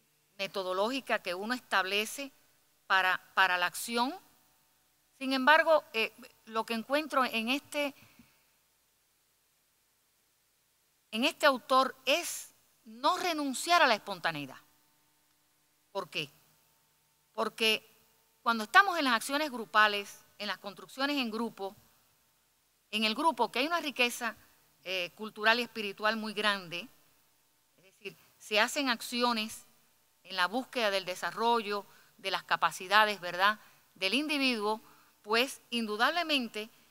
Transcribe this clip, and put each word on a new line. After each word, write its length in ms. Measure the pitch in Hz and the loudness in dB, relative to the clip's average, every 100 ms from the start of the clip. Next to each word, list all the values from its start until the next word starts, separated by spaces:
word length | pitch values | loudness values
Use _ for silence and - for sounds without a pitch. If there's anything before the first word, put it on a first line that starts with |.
| _ _ _ - | _ _ _ -10
metodológica 840 | 196 202 185 185 214 269 - 226 | -6 -4 -4 0 0 -2 -4 -4
que 140 | 185 | -2
uno 200 | 180 214 | -6 -4
establece 760 | 247 - 196 185 202 214 - 277 - _ _ _ _ - | -6 -2 0 0 -2 -4 -8 -12 -16 _ _ _ _ 0
para, 340 | 190 185 180 - | 2 2 0 -2
para 240 | - 185 180 | 2 4 4
la 80 | 175 | 0
acción. 480 | - - 233 254 381 - _ _ _ _ _ _ _ _ _ | -4 -4 -2 -2 -4 -16 _ _ _ _ _ _ _ _ _
Sin 160 | 262 | -2
embargo, 500 | 269 262 320 311 302 - | 2 6 6 6 4 2
eh, 200 | 226 220 - 247 _ - | -4 -4 -6 -20 _ -8
lo 200 | 220 220 | -6 -4
que 100 | 226 | -6
encuentro 500 | 220 285 311 269 247 | 0 -2 0 0 0
en 240 | 226 220 | 0 -2
este, 460 | 285 - 294 285 - - - - _ _ _ _ _ _ _ _ _ _ _ _ _ _ _ _ _ _ _ _ _ _ _ _ _ _ _ _ | -4 -4 -4 -4 -6 -20 -20 -20 _ _ _ _ _ _ _ _ _ _ _ _ _ _ _ _ _ _ _ _ _ _ _ _ _ _ _ _
en 140 | 220 294 | -2 -2
este 200 | - 294 | 4 4
autor 500 | 254 - 262 254 - 247 | 2 2 2 2 -2 -2
es 480 | 320 320 - - _ _ _ 226 | 0 -2 -10 -14 _ _ _ -20
no 320 | 226 294 370 | -4 -2 0
renunciar 640 | 370 311 285 247 339 339 | -2 -2 -4 -4 2 4
a 60 | 285 | 6
la 80 | 208 | 4
espontaneidad. 640 | - 180 170 147 135 123 - _ _ _ _ _ _ _ _ _ _ _ _ | -2 -4 -4 -4 -8 -14 -20 _ _ _ _ _ _ _ _ _ _ _ _
¿Por 180 | 196 180 | -10 -8
qué? 200 | 175 143 - _ _ _ _ _ _ _ _ _ | -8 -8 -10 _ _ _ _ _ _ _ _ _
Porque 520 | - 220 - 220 214 - _ _ _ _ _ | -6 -6 0 2 2 -4 _ _ _ _ _
cuando 220 | 240 226 | 0 0
estamos 340 | 214 370 392 339 | 6 6 6 2
en 80 | 269 | 2
las 80 | |
acciones 380 | 226 - 285 311 | 0 0 -2 -2
grupales, 760 | 240 208 214 214 202 196 - _ _ | -6 0 4 4 2 -6 -16 _ _
en 100 | 208 | -8
las 100 | 185 | -8
construcciones 600 | 202 185 185 262 277 285 | -10 -14 -16 -6 -2 -2
en 120 | 233 | -4
grupo, 460 | 220 226 226 196 202 _ _ _ _ _ _ _ _ _ _ _ | -4 -6 -8 -12 -12 _ _ _ _ _ _ _ _ _ _ _
en 120 | 214 | -2
el 100 | 220 | 0
grupo, 380 | 220 330 262 226 | 2 2 2 0
que 80 | 233 | 0
hay 80 | 294 | 0
una 120 | 339 | -2
riqueza, 560 | 311 254 240 - 233 - - _ _ _ | -4 0 -2 0 -8 -10 -18 _ _ _
eh, 280 | 175 185 175 - | -8 -6 -6 -10
cultural 440 | 214 214 214 240 | -14 0 2 2
y 40 | |
espiritual 540 | 233 226 202 190 214 220 | 0 -6 -8 -2 0 0
muy 160 | 214 | -4
grande, 560 | 208 208 202 170 170 240 _ _ _ _ _ _ _ _ _ | -2 -2 -2 -6 -10 -12 _ _ _ _ _ _ _ _ _
es 60 | |
decir, 340 | 190 _ 202 160 _ _ | -20 _ -16 -16 _ _
se 220 | - 208 | -2 2
hacen 300 | 240 302 269 | 2 2 -2
acciones 760 | 226 - 240 247 226 220 - - _ _ _ _ _ | -2 -4 -2 0 0 -4 -12 -20 _ _ _ _ _
en 120 | 175 190 | -8 0
la 120 | 180 | 0
búsqueda 420 | 233 247 247 214 | 0 -4 -2 0
del 160 | 196 180 | 0 -4
desarrollo, 800 | 180 175 175 233 233 202 208 - - _ _ | -6 -6 -2 0 2 0 -6 -8 -20 _ _
de 140 | 190 | -6
las 120 | 180 | -6
capacidades, 760 | - 170 170 - 185 208 214 196 | -2 0 0 -2 2 4 4 0
¿verdad?, 380 | 175 175 196 214 - - _ | -6 0 2 0 -8 -20 _
del 220 | - 190 240 | -6 -2 0
individuo, 640 | 302 294 262 226 208 220 - - _ _ | 0 0 0 0 -2 -4 -8 -20 _ _
pues 400 | 208 226 269 - _ | -2 0 0 -4 _
indudablemente 1000 | 240 220 214 254 339 330 285 226 208 220 - _ | -6 -4 0 0 0 -2 -2 -2 -8 -12 -16 _